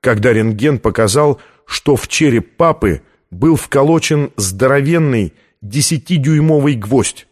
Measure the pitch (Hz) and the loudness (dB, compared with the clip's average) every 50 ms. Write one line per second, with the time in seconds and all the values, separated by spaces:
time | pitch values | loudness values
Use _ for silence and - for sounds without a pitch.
0 | - 127 117 104 104 127 113 113 110 113 107 101 127 151 143 110 - 113 92 - | 0 0 0 2 2 2 2 2 0 -2 -2 0 0 -2 -2 0 -2 -2 0 0
1 | 113 101 104 143 151 147 131 - - _ _ _ _ _ - - _ 147 139 117 | -2 0 2 2 0 0 -2 -4 -8 _ _ _ _ _ -14 -4 _ 0 0 0
2 | - - - - 160 143 117 113 - _ _ - 170 165 156 - - 101 78 69 | -2 -6 -2 0 0 2 2 0 -2 _ _ 0 0 0 2 0 -2 -2 -2 -4
3 | _ _ _ _ _ _ - 90 123 165 160 - - - - 139 139 151 165 160 | _ _ _ _ _ _ -6 -2 0 2 2 0 -2 -2 0 2 2 4 2 0
4 | - - 156 147 143 - _ - 101 95 95 98 127 131 139 143 139 147 170 170 | 0 0 -2 -2 -2 -4 _ -8 -8 -8 -4 -2 0 2 2 2 0 0 0 0
5 | 160 143 123 110 98 82 _ _ _ _ _ _ - 101 104 147 - - 170 139 | 0 0 0 0 -2 -4 _ _ _ _ _ _ -18 -8 -4 -4 -2 -2 -4 -6
6 | - - 180 156 131 147 156 151 151 160 156 147 139 147 139 113 101 107 131 127 | -2 -2 -2 0 0 2 2 2 2 2 2 2 2 0 -2 -2 -4 0 0 0
7 | 98 - - - - _ | 0 -2 -6 -12 -20 _